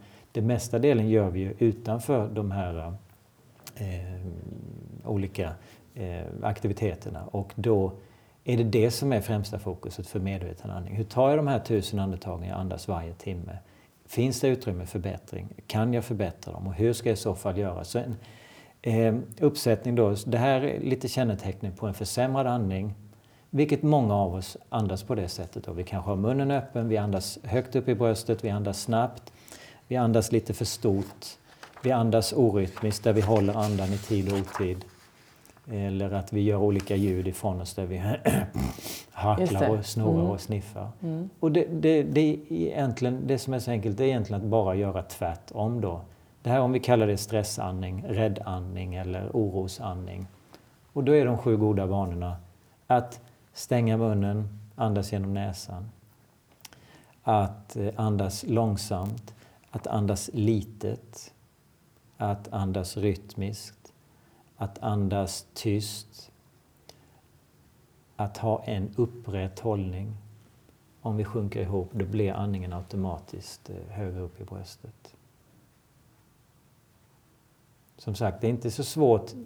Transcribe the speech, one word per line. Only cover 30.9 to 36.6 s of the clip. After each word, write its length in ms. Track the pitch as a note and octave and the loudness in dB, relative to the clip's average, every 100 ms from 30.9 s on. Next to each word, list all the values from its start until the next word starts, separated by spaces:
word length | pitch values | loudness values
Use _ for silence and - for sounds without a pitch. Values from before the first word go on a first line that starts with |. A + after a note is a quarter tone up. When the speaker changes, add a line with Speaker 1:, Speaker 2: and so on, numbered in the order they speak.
| G2 G2 - - - - - - - | 2 0 -10 -18 -18 -20 -20 -20 -4
Speaker 1:
vi 100 | B2+ | 0
andas 400 | B2 A#2 A2+ A2 | 4 4 4 4
orytmiskt 720 | D3+ A#2 G2+ F#2 - A2 G2+ | 4 6 6 0 0 -2 2
där 80 | A#2 | 4
vi 80 | G#2+ | 4
håller 340 | G2+ A2 G2 | 6 6 4
andan 380 | A2 G#2 G2 F#2+ | 2 2 2 0
i 60 | G2+ | -2
tid 340 | - G#2+ F#2+ | 0 0 2
och 60 | G2 | 0
otid. 460 | F#2+ - F#2 F#2 - - - _ - - - - - | -2 -2 -2 -2 -8 -20 -20 _ -20 -20 -20 -20 -8
Eller 400 | G#2+ G2 G2 G2 | -4 -2 -2 -2
att 220 | G2 F#2+ | -4 -2
vi 80 | G#2+ | 2
gör 160 | G#2 | 2
olika 380 | G2+ | 4